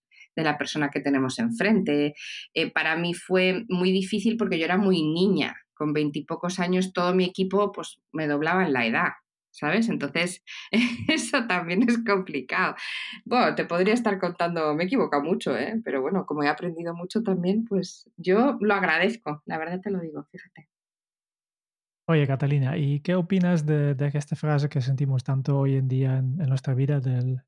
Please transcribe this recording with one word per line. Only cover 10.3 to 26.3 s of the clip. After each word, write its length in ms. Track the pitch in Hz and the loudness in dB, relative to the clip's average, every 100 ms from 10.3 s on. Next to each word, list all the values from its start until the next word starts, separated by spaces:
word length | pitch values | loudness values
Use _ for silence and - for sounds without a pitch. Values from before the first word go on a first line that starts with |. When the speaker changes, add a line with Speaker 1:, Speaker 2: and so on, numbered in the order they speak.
| - - - - | -6 -16 -18 -2
Speaker 1:
<laughs> 360 | 214 240 240 110 | 0 0 -2 -2
eso 400 | 320 - 277 240 | 0 0 -2 0
también 360 | 180 170 180 247 | -2 0 2 2
es 80 | 233 | 2
complicado. 720 | 226 196 185 147 - 185 170 - - - - - - | 2 0 0 -6 -4 -2 -2 -4 -10 -10 -10 -12 -2
Bueno, 300 | 247 160 - | 2 2 2
te 100 | 160 | 0
podría 280 | 175 190 | 2 4
estar 260 | 240 226 190 | 2 2 0
contando, 560 | 185 175 170 165 156 151 | -2 -2 -2 0 0 0
me 80 | |
he 40 | 185 | 0
equivocado 360 | 269 156 143 | 0 2 0
mucho, 340 | 151 196 160 113 | 0 -2 0 -2
¿eh? 240 | 151 226 | -2 -4
Pero 180 | - 139 | -2 -2
bueno, 240 | 139 185 - | 0 -2 -2
como 180 | 147 | -2
he 60 | 147 | 0
aprendido 440 | 151 175 165 170 | -2 -4 -6 -8
mucho 300 | 170 180 220 | -8 -4 -4
también, 400 | 226 185 175 214 226 | 0 0 0 0 0
pues, 440 | 196 170 - _ - | -2 -4 -10 _ -6
yo 400 | 175 202 277 240 | 0 2 2 2
lo 140 | 208 | 0
agradezco, 680 | 196 175 160 190 233 151 151 - | 2 2 2 2 -2 -8 -8 -6
la 120 | 165 | -6
verdad 220 | 160 185 | -6 -6
te 80 | 202 | -6
lo 120 | 185 | -6
digo, 260 | 165 147 147 | -8 -10 -14
fíjate. 360 | 175 - - 151 _ _ _ _ _ _ _ _ _ _ _ _ _ - | -18 -20 -20 -20 _ _ _ _ _ _ _ _ _ _ _ _ _ 2
Speaker 2:
Oye, 200 | 160 139 | 2 4
Catalina, 500 | 135 143 143 135 156 | 2 2 2 2 0
¿y 240 | 143 147 | 0 0
qué 140 | 160 185 | 0 0
opinas 500 | 175 190 175 170 151 | 2 2 4 2 2
de, 280 | 151 143 | 2 2
de 180 | 139 143 | 2 0
esta 220 | 143 - - | -2 -4 -2
frase 320 | 151 147 143 | 0 2 2
que 140 | 143 | 0
sentimos 420 | 127 131 135 131 | 0 0 0 0
tanto 340 | - 135 135 139 | 0 -2 0 2
hoy 180 | 139 135 | 2 2
en 120 | 131 | 2
día 300 | 131 131 131 | 2 2 0
en, 240 | 131 | 0